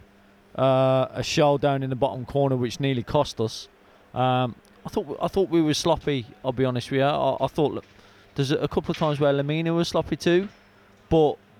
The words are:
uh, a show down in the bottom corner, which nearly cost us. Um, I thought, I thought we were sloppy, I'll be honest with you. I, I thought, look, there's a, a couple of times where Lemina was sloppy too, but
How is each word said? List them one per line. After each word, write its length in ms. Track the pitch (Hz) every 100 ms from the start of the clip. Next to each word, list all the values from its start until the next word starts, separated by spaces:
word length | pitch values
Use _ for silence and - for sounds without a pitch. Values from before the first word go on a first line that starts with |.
| - _ - _ _ -
uh, 520 | 131 131 131 131 131
a 120 | 120
show 340 | 120 - 147 139
down 260 | 143 139
in 60 | 135
the 60 | 127
bottom 300 | 135 117 120
corner, 300 | 139 139 127
which 240 | 120 -
nearly 240 | 135 127
cost 360 | - 151 139 -
us. 280 | 113 - - _ _ - _
Um, 420 | 120 127 127 123 - - - -
I 40 |
thought, 280 | - 147 -
I 60 | 175
thought 220 | 196 185
we 120 | 170
were 120 | 156
sloppy, 520 | 143 170 156 151 139 117 -
I'll 80 | 131
be 140 | 123 131
honest 260 | 123 -
with 80 | 135
you. 60 | 139
I, 320 | 147 135 -
I 40 | 135
thought, 260 | - 139
look, 120 | 104 - - - - - -
there's 160 | 135
a, 60 | 156
a 100 | 143
couple 240 | - 165
of 60 | 165
times 220 | 156 143
where 140 | 147
Lemina 420 | 139 143 156 165 170
was 120 | 170
sloppy 280 | 170 - 156
too, 320 | 170 175 202 - _ _ _ _ _
but 280 | 160 147 - _